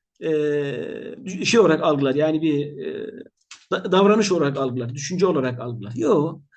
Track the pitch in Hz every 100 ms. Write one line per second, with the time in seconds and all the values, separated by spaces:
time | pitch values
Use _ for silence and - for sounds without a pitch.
0 | _ _ 160 156 151 147 143 - - -
1 | - - 185 185 - 233 175 156 165 143
2 | 139 139 156 156 160 143 147 - 78 -
3 | - - - _ _ - - 185 185 185
4 | 202 220 202 170 143 135 131 123 117 147
5 | - 180 190 151 131 120 120 117 98 120
6 | 311 175 160 - _